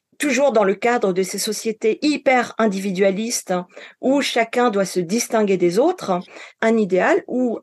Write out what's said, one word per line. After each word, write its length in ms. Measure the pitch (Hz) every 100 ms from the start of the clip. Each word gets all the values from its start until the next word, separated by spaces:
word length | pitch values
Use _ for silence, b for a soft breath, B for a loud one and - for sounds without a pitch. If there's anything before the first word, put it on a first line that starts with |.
| _ -
toujours 320 | 285 247 277
dans 140 | 220
le 100 | 196
cadre 380 | 196 233 240 202
de 100 | 185
ces 160 | 185 202
sociétés 600 | 220 208 226 214 220 220
hyper 540 | 302 285 269 254 226 -
individualistes, 920 | 220 190 202 180 196 190 226 - -
hein, 160 | 180 180 B B -
où 220 | 254 285
chacun 480 | 254 247 226 247 240
doit 160 | 202 190
se 120 | 185
distinguer 600 | 165 233 - 220 202 185
des 200 | 175 185
autres, 420 | 320 359 - 180 - B B _
un 160 | 226 226
idéal 440 | 196 180 226 370 -
où, 340 | 254 247 196